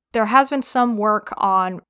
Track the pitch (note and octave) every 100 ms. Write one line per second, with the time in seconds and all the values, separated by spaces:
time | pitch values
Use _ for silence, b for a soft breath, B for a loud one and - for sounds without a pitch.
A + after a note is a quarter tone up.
0 | _ A#3 G#3+ C4 C4+ C#4 - B3+ B3 A3
1 | G#3+ G#3+ - - G3 F#3+ F#3 F#3 -